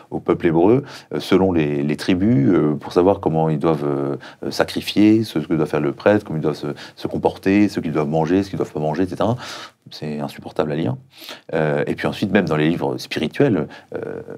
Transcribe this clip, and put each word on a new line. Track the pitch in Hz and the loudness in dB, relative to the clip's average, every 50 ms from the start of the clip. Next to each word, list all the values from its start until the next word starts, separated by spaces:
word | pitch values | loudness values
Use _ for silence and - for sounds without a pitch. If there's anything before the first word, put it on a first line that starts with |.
| - - | -14 -10
au | - - | -10 -6
peuple | - - - 165 - | 0 0 0 2 2
hébreu, | - 156 - 87 104 123 135 135 - - - - - - | 2 4 6 6 6 6 4 2 -4 -12 -18 -14 -8 -8
euh, | 76 | -6
selon | - - 98 92 95 95 87 | 0 2 4 4 4 4 2
les, | 82 76 73 73 71 71 | 2 0 0 0 0 0
les | 73 76 | -2 -2
tribus, | - - - 95 87 98 113 123 135 135 113 | -2 0 0 0 2 4 4 4 4 4 4
euh, | 87 78 78 76 76 | 4 4 4 2 0
pour | 71 - - | -2 -4 -2
savoir | - 90 87 98 98 95 | 2 4 4 4 4 2
comment | - 80 80 80 80 80 | 0 0 0 2 2 0
ils | 80 71 | 0 0
doivent, | 78 82 78 71 73 | 2 0 0 0 0
euh, | 71 69 69 69 69 69 67 - - - - - | -2 -2 -2 -2 -4 -6 -6 -10 -14 -14 -10 -8
euh, | - | -6
sacrifier, | - - 80 - - - - - - 98 104 107 110 113 110 | -2 -2 -2 -2 -2 -8 -6 -2 2 4 6 6 6 4 2
ce, | - - 80 | 0 -2 -4
ce | 73 | -2
que | - 85 | 0 0
doit | 78 78 | 0 0
faire | - - 73 | 0 0 -2
le | 73 71 | 0 -2
prêtre, | 67 - - 101 104 104 - | -2 0 2 4 4 2 0
comment | - 78 78 | -2 -4 -2
ils | |
doivent | 76 78 71 | -2 -2 -4
se, | - 76 73 69 - - - - | -4 -6 -8 -8 -10 -12 -18 -14
se | - - | -10 -8
comporter, | - - - - 73 - - - 95 98 104 104 95 | -6 -4 0 -2 -2 -2 0 0 2 4 4 4 2
ce | - 92 | 0 -4
qu'ils | 85 82 | -4 -4
doivent | 73 76 76 71 | -2 -2 -2 0
manger, | 78 80 80 78 90 98 | 0 0 0 2 2 0
ce | 98 - | 0 0
qu'ils | - | -4
doivent | 73 73 - - | -4 -4 -4 -4
pas | 78 | -4
manger, | 76 76 76 85 95 | -4 -2 -2 -2 -2
et | |
cetera. | 87 87 - 92 107 123 131 - - - - - - _ _ - - | -2 -2 -2 -2 -2 -2 -2 -6 -12 -14 -14 -16 -18 _ _ -20 -20
C'est | - - 76 76 73 76 | -16 -12 -10 -8 -8 -6
insupportable | 71 71 - - - - - - 80 78 | -8 -10 -10 -12 -16 -10 -4 -2 -2 -2
à | 71 | -2
lire. | 78 85 117 131 - - _ _ - - - - - _ - - | -2 -2 -2 -4 -6 -10 _ _ -20 -18 -18 -18 -18 _ -6 -2
Euh, | 80 78 76 71 73 71 | -2 0 0 0 0 -2
et | - - | -2 -4
puis | - - | -4 -4
ensuite, | 76 71 - 110 101 | -4 -4 -2 -2 2
même | - 104 90 | 2 2 2
dans | 78 78 | 2 2
les | 76 76 | 2 2
livres | 80 87 - 69 69 64 | 2 0 0 -2 -4 -4
spirituels, | - - - - - 80 76 - - 143 139 95 80 73 - - - - - - | -6 -8 -8 -6 -4 -4 -4 0 2 2 2 2 0 -2 -4 -8 -18 -16 -12 -10
euh, | - - - 95 90 - - - | -10 -8 -8 -10 -12 -12 -14 -16